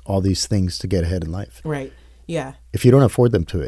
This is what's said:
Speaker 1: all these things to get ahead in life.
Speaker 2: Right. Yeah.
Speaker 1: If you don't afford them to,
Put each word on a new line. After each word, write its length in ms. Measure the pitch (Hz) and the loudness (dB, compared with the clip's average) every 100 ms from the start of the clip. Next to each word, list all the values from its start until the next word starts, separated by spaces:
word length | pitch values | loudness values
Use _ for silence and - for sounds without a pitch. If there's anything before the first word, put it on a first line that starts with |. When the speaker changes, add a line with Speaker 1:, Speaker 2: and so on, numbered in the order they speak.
| - | -4
Speaker 1:
all 140 | 98 | 0
these 260 | 98 92 - | 0 0 -2
things 300 | 104 92 - | -2 -2 -4
to 80 | 95 | -4
get 160 | 92 | -2
ahead 200 | 85 90 | -2 -4
in 80 | 80 | -6
life. 300 | 92 - - | -10 -12 -12
Speaker 2:
Right. 300 | 160 143 135 - - _ - | -10 -10 -10 -18 -20 _ -10
Yeah. 260 | 160 135 - _ | -10 -10 -14 _
Speaker 1:
If 100 | - 123 | 0 6
you 60 | |
don't 120 | 135 | 6
afford 280 | 131 - 123 | 6 4 2
them 140 | 104 82 | 2 -2
to, 160 | 85 | -4